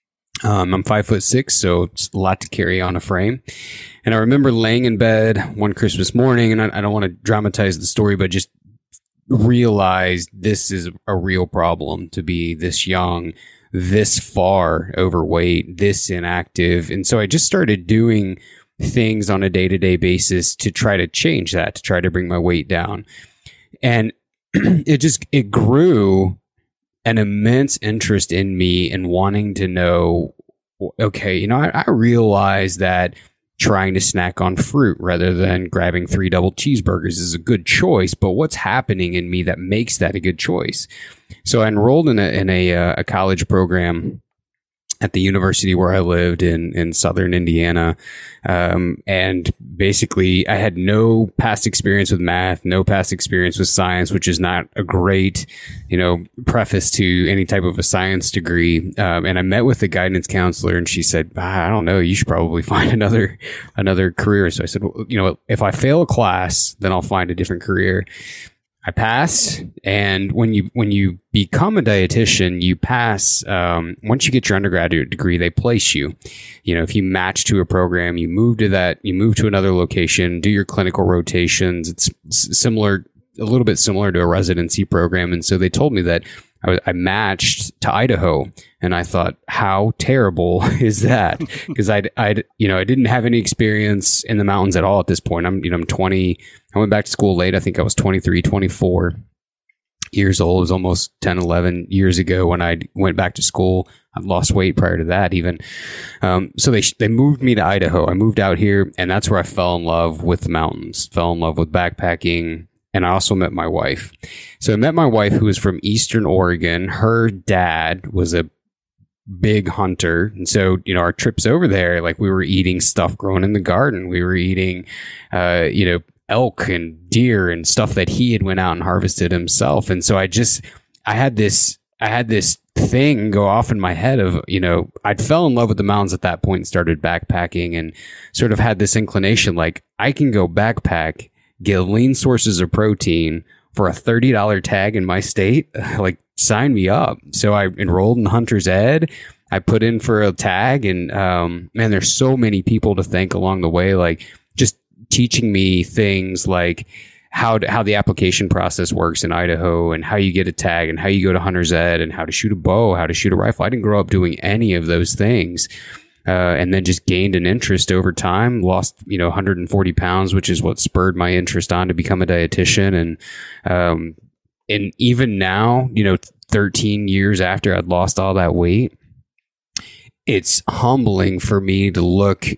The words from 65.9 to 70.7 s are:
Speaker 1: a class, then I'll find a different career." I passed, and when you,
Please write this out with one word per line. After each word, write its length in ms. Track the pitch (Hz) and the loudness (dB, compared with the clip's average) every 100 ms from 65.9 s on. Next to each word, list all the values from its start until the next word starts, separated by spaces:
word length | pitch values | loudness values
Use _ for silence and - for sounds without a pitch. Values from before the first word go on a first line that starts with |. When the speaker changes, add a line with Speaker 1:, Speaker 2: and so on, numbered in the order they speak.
| 156 | 2
Speaker 1:
a 40 | 170 | 2
class, 720 | - 107 92 90 - - - | 2 2 0 -2 -4 -4 -4
then 140 | 98 | -2
I'll 100 | 92 | -2
find 280 | 87 95 87 | -2 -2 -2
a 40 | |
different 280 | 90 95 87 | -4 -4 -6
career." 440 | - 92 95 92 92 - - - - _ _ _ - | -4 0 0 -2 -4 -12 -18 -18 -20 _ _ _ -8
I 40 | |
passed, 720 | - 110 120 160 - - - - - | -2 0 0 0 0 -2 -4 -10 -10
and 480 | - 101 101 95 98 | -4 0 0 0 -2
when 200 | - 113 | 0 0
you, 180 | 104 92 | 0 -2